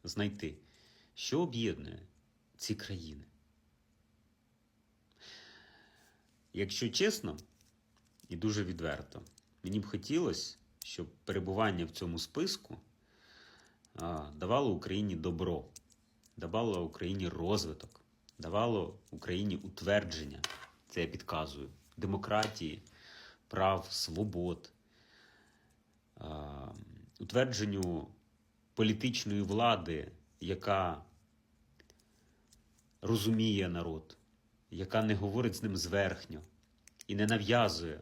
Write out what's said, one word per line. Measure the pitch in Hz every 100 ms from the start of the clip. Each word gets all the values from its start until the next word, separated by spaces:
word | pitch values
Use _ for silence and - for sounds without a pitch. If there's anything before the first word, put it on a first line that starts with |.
знайти, | 90 - 101 - 78 69 - - - - _ -
що | - 143
об'єднує | 175 117 113 78 71 - - _ _ _ _ -
ці | - 104
країни. | - 92 80 73 71 _ _ _ _ _ _ _ _ _ _ _ _ _ _ _ _ _ _ _ - - - - - - - _ - _ _ _ _
Якщо | - 98 - 120
чесно | - 202 - 85 76 - _ _ _ _ _ _ _ -
і | 85
дуже | 107 107
відверто, | 92 85 82 69 - - - - _ _
мені | 92 104
б | 98
хотілося, | 98 - 160 156 - - - _ _
щоб | - - 85 - -
перебування | 95 90 95 110 90 80
в |
цьому | - 87 82
списку, | - 143 185 - - - - _ _ _ - - - - - _ _ -
а, | 82 82 73 76
давало | 92 127 135
Україні | 90 - 95 104 85
добро, | 90 85 92 80 - - _ _ _ _ _ -
давало | 85 107 117 92 82
Україні | - 90 98 90
розвиток, | 80 82 104 80 76 - - _ _ - -
давало | 80 101 117 110 85 - -
Україні | - - 90 101 90
утвердження, | 98 - - 104 92 80 73 69 - - - - _
це | 87
я | 85
підказую, | - - 80 76 71 67 - - -
демократії, | 92 101 - 104 107 - 80 - - - - - - - _
прав, | 92 95 92 -
свобод, | - - 82 107 87 87 85 - _ _ _ _ - - - _ _ _ _ _ _ _ -
а, | 73 76 73 71 65 104 - - - -
утвердженню | 104 120 135 104 107 98 90 82 73 - _ _ _ _ _
політичної | - 110 107 131 120 104 101
влади, | 95 104 117 107 85 78 76 - _ _
яка | 87 92 - 98 90 76 - - _ _ _ _ _ _ - - _ _ _ _ _ - _ _ _ _
розуміє | 101 113 107 110 110 101 92
народ, | 87 85 78 - - _ _ _ _ _
яка | 85 95 110
не | 110 101
говорить | 101 110 120 -
з |
ним | 110 92
зверхньо | 90 98 95 95 - 78 - _ _ _ - - -
і | 101
не | 107
нав'язує | 110 104 120 107 82 82 73